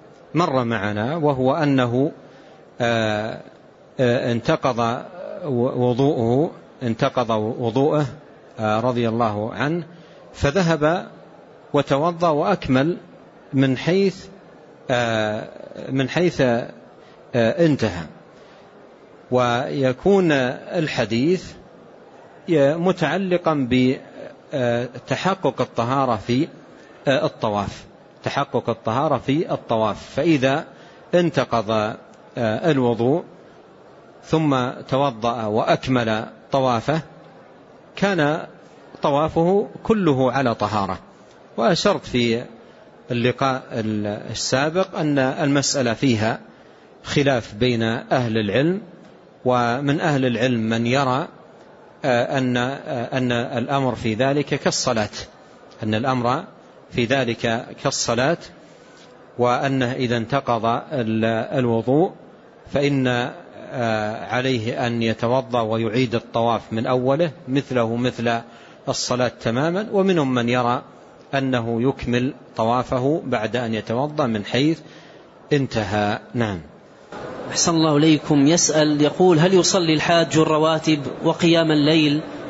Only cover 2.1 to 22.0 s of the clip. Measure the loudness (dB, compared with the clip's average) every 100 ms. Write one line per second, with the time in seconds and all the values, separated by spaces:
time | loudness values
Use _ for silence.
2.1 | -4 -16 -20 -20 -20 -20 -4 0 0 0
3.1 | -2 -4 -10 -16 -20 -20 -20 -12 0 2
4.1 | 2 0 -2 0 0 0 0 -2 -2 -8
5.1 | -14 -14 -10 -4 -2 0 0 0 2 2
6.1 | 2 2 2 0 -4 -20 -8 -6 -2 0
7.1 | 0 0 0 -2 -4 -2 0 2 2 -2
8.1 | -6 -20 -20 -20 -6 -2 0 0 0 0
9.1 | 0 0 -2 -6 -4 -2 -4 -6 -16 -20
10.1 | -20 -20 -4 0 2 2 2 2 0 -4
11.1 | -16 -20 -20 -20 -20 -2 -2 2 2 0
12.1 | 0 0 2 0 0 2 2 2 -2 -10
13.1 | -20 -20 -20 -4 0 2 0 0 2 0
14.1 | -2 -12 -20 -20 -20 -20 -14 -4 0 0
15.1 | 0 -2 -4 -8 -16 -18 -14 -4 -2 -2
16.1 | 0 0 2 2 2 -2 -12 -20 -20 -20
17.1 | -20 -4 0 2 4 2 4 0 -4 -10
18.1 | -16 -20 -20 -20 -20 -20 -20 -20 -20 -20
19.1 | -20 -4 0 2 0 -2 0 0 0 2
20.1 | 4 4 2 0 -4 -6 -4 -2 -2 0
21.1 | 0 2 0 -4 -18 -20 -20 -20 -20